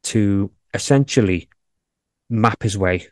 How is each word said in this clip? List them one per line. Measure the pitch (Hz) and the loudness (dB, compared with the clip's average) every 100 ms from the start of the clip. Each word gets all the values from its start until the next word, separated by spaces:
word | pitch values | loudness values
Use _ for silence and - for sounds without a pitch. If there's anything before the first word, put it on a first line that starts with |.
to | - 110 101 98 98 _ _ | -2 0 0 0 -2 _ _
essentially | - - 139 139 - 101 90 - _ _ _ _ _ _ _ _ | -10 0 2 2 0 0 -2 -6 _ _ _ _ _ _ _ _
map | 117 110 101 | 0 0 0
his | 110 98 | -6 -2
way | 95 90 - | -2 -2 -8